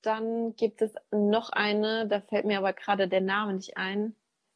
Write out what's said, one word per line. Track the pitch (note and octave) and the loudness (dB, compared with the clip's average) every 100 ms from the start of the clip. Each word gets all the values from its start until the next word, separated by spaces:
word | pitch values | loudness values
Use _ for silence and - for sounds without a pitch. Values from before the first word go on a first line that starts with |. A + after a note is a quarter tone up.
dann | A3 A3 A3 A3+ A3+ | -2 -2 -2 -2 -2
gibt | G#3+ A3 - | 0 0 2
es | A3 - - | -2 -4 -2
noch | G#3 G#3 A3 A3+ | 2 4 4 0
eine, | - G#3 G#3 G#3+ A3 G#3+ | 0 0 2 0 0 0
da | G3+ | -2
fällt | - G#3 | -2 -2
mir | G#3 G3+ | 0 0
aber | F#3+ | 0
gerade | F#3 - G3 F#3+ | -2 0 0 2
der | F#3+ | 2
Name | F#3+ G3+ G#3+ | 2 0 -2
nicht | F#3+ F#3+ - | -4 -6 -8
ein. | F#3+ G3+ A3 - _ _ _ | -4 -2 -4 -8 _ _ _